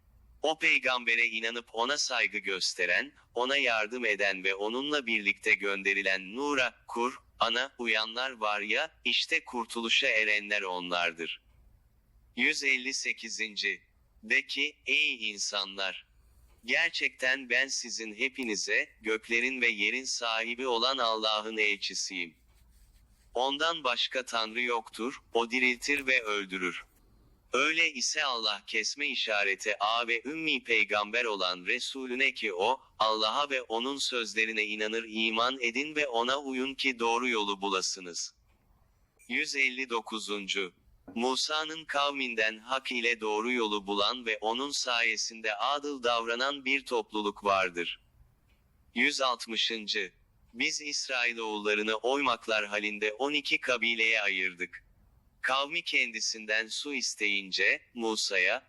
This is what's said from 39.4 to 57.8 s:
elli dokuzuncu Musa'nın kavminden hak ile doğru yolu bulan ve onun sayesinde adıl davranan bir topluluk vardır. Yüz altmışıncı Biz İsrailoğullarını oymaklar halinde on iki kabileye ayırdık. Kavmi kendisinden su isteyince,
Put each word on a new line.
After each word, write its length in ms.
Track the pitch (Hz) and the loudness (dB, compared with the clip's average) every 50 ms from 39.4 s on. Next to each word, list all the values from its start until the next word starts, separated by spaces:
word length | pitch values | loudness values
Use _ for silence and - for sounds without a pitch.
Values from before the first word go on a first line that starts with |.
| 156 151 143 | -2 -2 0
elli 340 | 139 135 131 123 131 131 123 | 2 2 2 2 -2 -4 0
dokuzuncu 840 | 120 113 107 - 113 107 101 101 104 101 98 92 - 98 95 90 - _ _ - - - - - - | -2 -2 -2 -2 -6 -6 -4 -4 -4 -4 -4 -2 -2 -2 -2 -4 -6 _ _ -20 -20 -20 -18 -10 -4
Musa'nın 720 | 117 120 131 127 127 - - 151 156 160 156 160 160 156 | 0 0 0 2 2 0 0 0 -2 -2 -4 -8 -10 -8
kavminden 720 | - - 143 143 143 143 139 131 123 117 110 110 110 110 | -4 0 0 2 0 0 -2 -4 -2 0 0 0 0 0
hak 340 | 110 110 123 131 135 - - | -4 -6 -4 -4 -2 -2 -2
ile 300 | 131 120 117 120 120 110 | -2 2 2 2 2 2
doğru 300 | 110 107 107 104 110 123 | 0 0 0 2 2 2
yolu 360 | 127 123 113 107 104 104 95 | 2 2 2 2 0 0 0
bulan 380 | 98 101 101 101 107 120 127 120 | 0 0 2 2 2 0 -2 -2
ve 120 | 113 110 104 | -2 -2 0
onun 300 | 104 110 117 123 139 143 | 0 0 0 0 -2 -2
sayesinde 840 | 139 - - 127 123 117 117 113 110 104 - - 117 113 110 110 104 | -2 -2 0 0 2 2 2 2 2 0 -4 -6 -6 -4 -4 -4 -2
adıl 480 | 101 113 131 143 147 143 147 143 135 117 | 0 0 0 0 0 -2 -4 -6 0 2
davranan 640 | 120 120 117 113 117 117 120 131 139 143 139 131 | 2 2 2 2 0 0 0 0 -2 -2 -2 -2
bir 200 | 131 135 139 127 | 0 0 0 0
topluluk 580 | - 127 117 107 - - 107 104 104 101 - - | 0 -2 -2 -2 0 -2 -2 0 0 -2 0 2
vardır. 560 | 101 98 95 92 90 85 87 85 - - - _ _ _ - - _ _ _ _ _ _ _ _ _ _ _ _ _ - | 4 4 4 4 0 -2 -4 -4 -4 -6 -10 _ _ _ -20 -20 _ _ _ _ _ _ _ _ _ _ _ _ _ 0
Yüz 260 | 120 131 143 147 135 | 2 2 2 2 2
altmışıncı 880 | 131 127 120 113 - 117 110 107 - - 113 110 107 101 - 107 95 90 _ _ _ _ _ _ _ _ - | 2 2 2 0 -2 -6 -2 0 0 0 0 -2 -4 -2 -2 -2 -2 -4 _ _ _ _ _ _ _ _ -4
Biz 280 | 117 139 156 151 - | -2 -2 0 -2 -4
İsrailoğullarını 1120 | 151 147 143 - - - 135 123 120 120 117 117 113 110 107 104 104 107 104 104 107 110 110 | -6 -4 -4 -4 -4 -2 -2 0 0 0 0 0 -4 -2 -2 0 2 2 2 2 2 0 0
oymaklar 720 | 107 - 123 135 143 143 127 117 - - - 110 107 104 | 0 2 2 2 4 4 2 2 0 0 0 0 0 0
halinde 480 | 101 104 107 104 104 104 104 107 107 107 | 0 -2 -2 -2 -2 -2 0 0 0 0
on 200 | 107 135 143 151 | 0 -2 0 0
iki 240 | 147 139 - 156 | 0 0 0 -2
kabileye 640 | 151 - - 123 117 110 117 117 113 113 113 113 110 | 0 2 0 0 2 2 0 2 2 2 4 4 4
ayırdık. 600 | 104 101 95 95 95 92 90 87 90 87 - - - _ - _ - _ _ - _ _ _ - | 2 2 2 0 0 -2 -4 -6 -8 -8 -10 -14 -18 _ -20 _ -20 _ _ -20 _ _ _ -6
Kavmi 400 | - - 131 135 139 143 165 170 | -2 0 2 2 2 0 -2 -4
kendisinden 840 | 170 - - 143 127 120 113 110 - - - 113 110 107 107 110 113 | -4 0 0 0 0 0 -2 -4 -4 -4 -4 -4 -2 -2 0 0 0
su 260 | 110 - - - 147 143 | -2 -4 -6 -4 -4 -4
isteyince, 880 | 123 113 - - - 107 104 101 98 98 92 92 95 95 107 135 151 | -2 -2 -2 -2 0 0 0 0 -2 -4 -2 0 2 2 2 2 0